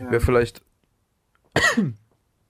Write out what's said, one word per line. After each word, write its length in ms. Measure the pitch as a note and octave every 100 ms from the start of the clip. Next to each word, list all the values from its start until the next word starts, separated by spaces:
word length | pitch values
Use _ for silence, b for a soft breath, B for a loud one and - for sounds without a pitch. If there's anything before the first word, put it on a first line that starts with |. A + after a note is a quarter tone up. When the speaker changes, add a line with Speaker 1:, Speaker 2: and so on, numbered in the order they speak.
Speaker 1:
Ähm. 100 | B2+
Speaker 2:
Wär 100 | A#2
vielleicht, 420 | B2 A#2+ A#2 - _ _ _ _ _ _ _ _ _
<coughs> 300 | - D#5 A4+ E3 G#2+ _ _ _ _